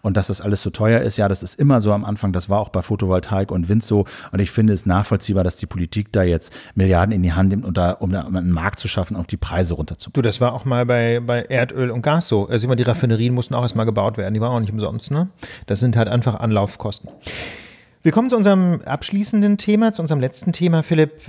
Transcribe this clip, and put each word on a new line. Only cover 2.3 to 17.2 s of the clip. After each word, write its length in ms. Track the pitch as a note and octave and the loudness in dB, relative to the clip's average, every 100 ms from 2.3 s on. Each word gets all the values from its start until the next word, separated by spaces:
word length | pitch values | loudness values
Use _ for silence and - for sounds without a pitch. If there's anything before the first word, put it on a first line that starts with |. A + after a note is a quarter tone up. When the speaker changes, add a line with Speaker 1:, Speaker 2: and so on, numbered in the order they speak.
Speaker 1:
Das 160 | F2+ F2+ | -2 0
war 100 | G2+ | -2
auch 120 | G#2+ | 0
bei 100 | F#2+ | -4
Photovoltaik 720 | - G#2 F#2+ F#2 - G2 G2 | -2 -2 0 0 0 -2 -2
und 160 | F2+ E2+ | -2 0
Wind 160 | G#2+ | 0
so. 220 | - G#2 F#2+ - - | 2 0 0 -6 -6
Und 80 | F#2+ | -2
ich 100 | G2 | 0
finde 220 | - A2 | 2 2
es 140 | G2 - | 2 2
nachvollziehbar, 580 | F#2 G2+ G2+ - F#2+ | 2 2 0 0 0
dass 140 | F2+ - | 0 -2
die 80 | - | -8
Politik 440 | F#2 E2+ G#2+ G#2 | -6 -4 -4 -2
da 100 | G#2 | 2
jetzt 320 | F2+ E2+ - - - | 2 2 -2 -16 -8
Milliarden 400 | - F#2+ F2 F#2 | 2 4 4 4
in 80 | G#2+ | 2
die 120 | F2+ | 2
Hand 160 | E2 F#2+ | 4 2
nimmt, 160 | G2 - | 2 -2
und 100 | F2 | 0
da, 140 | F2 | 0
um 220 | F2+ F2+ | 0 -2
da 100 | F#2+ | -4
einen 280 | D2+ F#2 F2+ | -2 -2 0
Markt 300 | E2+ F2 - | 0 -2 -4
zu 80 | - | -6
schaffen, 260 | - F2+ | -4 -4
auch 120 | G2+ E2+ | -6 -6
die 100 | - | -6
Preise 380 | - E2+ F2 | -4 -2 -2
runterzubringen. 400 | D#2 D2+ D#2+ - | -2 -6 -10 -6
Speaker 2:
Du, 80 | D3 | -2
das 180 | A2+ - | 0 0
war 140 | B2 | -2
auch 100 | A#2+ | -2
mal 220 | C3+ B2 A#2+ | -2 -2 2
bei, 340 | A#2+ A#2 A#2+ | 2 2 0
bei 220 | A#2+ A#2+ | -2 -4
Erdöl 480 | - C3 B2+ - B2 | -2 -2 -2 -2 -4
und 100 | A#2+ | -2
Gas 280 | C3 D#3+ - | 0 0 2
so. 200 | A2 G2 | 0 2
Also 180 | A#2+ B2 | 0 0
immer 100 | A#2+ | 2
die 80 | |
Raffinerien 500 | B2 - B2 A2+ A#2+ | 2 2 2 2 2
mussten 200 | B2 - | 0 -2
auch 80 | B2 | -2
erstmal 220 | B2 A#2 | -2 0
gebaut 320 | A2 G#2 G2+ G#2+ | 0 0 0 -2
werden. 160 | F#2+ | -2
Die 80 | G#2+ | -2
waren 120 | A#2 | 0
auch 80 | A#2+ | -2
nicht 120 | G#2 | -2
umsonst, 380 | G#2+ G#2 G#2 - | -4 -4 -6 -4
ne? 180 | C#3+ F#3 - - - - | -2 -2 -6 -18 -18 -6
Das 140 | G2+ | 0
sind 160 | B2 A#2 | 2 2
halt 120 | A2 | 2
einfach 280 | A#2+ A#2+ G#2 | 2 0 0
Anlaufkosten. 760 | A2+ G#2+ G2+ - G#2+ - - - | 0 0 0 -4 -10 -10 -14 -18